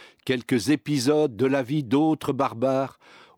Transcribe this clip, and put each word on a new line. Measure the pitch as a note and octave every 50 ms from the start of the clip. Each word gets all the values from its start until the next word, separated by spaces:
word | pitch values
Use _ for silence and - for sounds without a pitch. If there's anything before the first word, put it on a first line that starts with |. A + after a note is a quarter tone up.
| - - _ _ -
quelques | - C3 B2 - - C3 A#2 G2 B2+
épisodes | D3+ C#3+ - D3 D3+ C3+ A2+ C#3 D3+ D3+ D3+ C#3 A2
de | F#2+ C3
la | C3+ C#3 C#3
vie | B2+ A#2 D3+ D#3 C3+
d'autres | G2+ B2+ C#3+ D#3+ D#3 D#3 - - D3
barbares, | C3+ B2 C3+ B2 A#2 A2+ B2+ C3+ C3 C3+ C3+ B2+ - _ _ - - - - - -